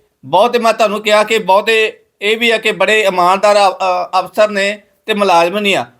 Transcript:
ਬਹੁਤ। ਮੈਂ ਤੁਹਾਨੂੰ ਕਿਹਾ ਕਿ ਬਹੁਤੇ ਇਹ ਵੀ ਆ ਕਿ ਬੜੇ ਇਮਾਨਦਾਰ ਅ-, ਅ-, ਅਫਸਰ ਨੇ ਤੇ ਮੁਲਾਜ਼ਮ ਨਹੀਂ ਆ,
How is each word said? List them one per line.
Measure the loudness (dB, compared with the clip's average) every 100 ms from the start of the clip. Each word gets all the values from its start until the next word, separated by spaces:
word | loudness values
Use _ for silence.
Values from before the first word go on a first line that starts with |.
| _ _
ਬਹੁਤ। | -2 0 2 0
ਮੈਂ | 0
ਤੁਹਾਨੂੰ | 0 -2 -2
ਕਿਹਾ | 0 0
ਕਿ | 2 -2
ਬਹੁਤੇ | 0 0 2 0 -2 -6 _ _
ਇਹ | -4 -2
ਵੀ | 0
ਆ | 0
ਕਿ | -2
ਬੜੇ | -2 0 2
ਇਮਾਨਦਾਰ | 0 0 0 2 2 2
ਅ-, | 2
ਅ-, | 0 -2 -2 -2 -4
ਅਫਸਰ | -2 0 0
ਨੇ | 0 -4 -6 _ _ -6
ਤੇ |
ਮੁਲਾਜ਼ਮ | -2 2 2 2 0
ਨਹੀਂ | -2 -2
ਆ, | -4